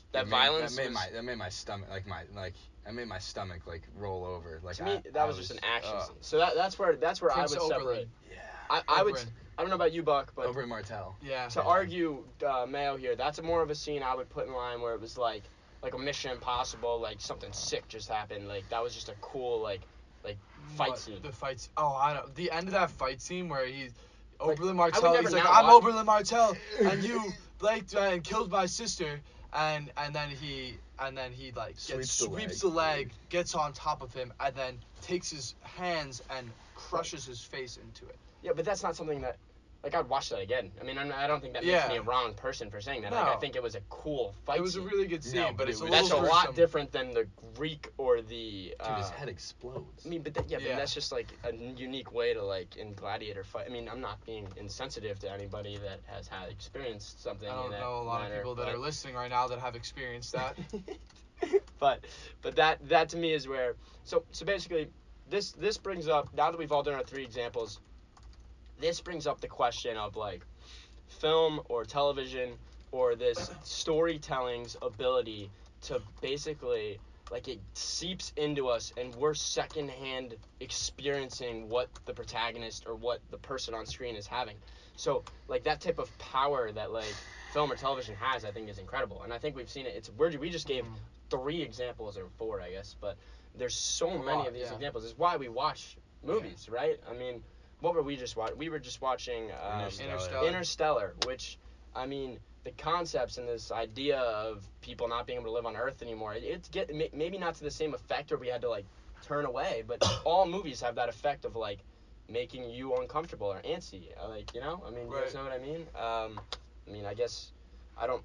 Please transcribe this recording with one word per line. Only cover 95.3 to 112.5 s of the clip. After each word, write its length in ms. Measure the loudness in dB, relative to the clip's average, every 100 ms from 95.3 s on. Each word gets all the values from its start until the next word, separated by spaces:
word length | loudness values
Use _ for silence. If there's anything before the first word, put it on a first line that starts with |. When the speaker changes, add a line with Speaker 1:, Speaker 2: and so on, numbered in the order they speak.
| 2
Speaker 1:
we 100 | -2
watch 480 | -2 0 -2 -8 -18 -20 -10 -2
Speaker 3:
Yeah. 80 |
Speaker 1:
movies, 340 | -2 -2 -8 -6
right? 280 | 0 0 0 -4
I 40 |
mean, 300 | -8 -8 -8 -12 -20 -20 -4
what 120 | 0
were 80 | 2
we 140 | 2 -2
just 200 | -4 -4
wa-, 140 | -4 -4
we 120 | -6
were 100 | -6
just 200 | -8 -4
watching, 520 | -2 -2 -2 -4 -6 -6
um, 180 | -4 -4
Speaker 2:
Interstellar. 280 | -4 -6 -6
Speaker 3:
Interstellar. 360 | -4 -2 2 2
Speaker 1:
Interstellar, 640 | 2 -2 2 2 4 0 -2 -4
which, 320 | -2 -8 -14 -18 -20 -12 -8
I 120 | -6
mean, 320 | -4 -6 -8 -16 -16
the 80 | -14
concepts 640 | -8 -2 0 0 -2 -2 -4
and 100 | -6
this 240 | -6 -4
idea 460 | -4 -4 -2 0 2
of 440 | 2 0 -2 -6 -12 -16
people 260 | -14 -4 -2
not 200 | -2 -2
being 100 | -6
able 100 | -2
to 20 |
live 120 | -2 -2
on 80 | -2
Earth 240 | -4 -4
anymore, 320 | -8 -6 -6
it, 100 | -4
it's 240 | -4 -6 -6
get, 260 | -4 -4
may-, 180 | -2 -4
maybe 240 | -2 -4 -2
not 160 | -4 -4
to 80 |
the 80 | -6
same 220 | -2 -2
effect 380 | -4 -4 -6 -2
where 80 | -2
we 80 | -2
had 140 | -2
to, 80 | -2
like, 160 | -2 -6 -14 -18 -16
turn 220 | -4 -2 0
away, 380 | 0 0 -2 -4
but 160 | 2 2 2
<coughs> 100 | 4
all 200 | 6 6
movies 340 | 4 -4 -4
have 140 | -2 0
that 140 | 0
effect 360 | 0 0 0 -4
of, 100 | -4
like, 240 | -4 -6 -12 -20 -20 -20 -6
making 420 | -4 -4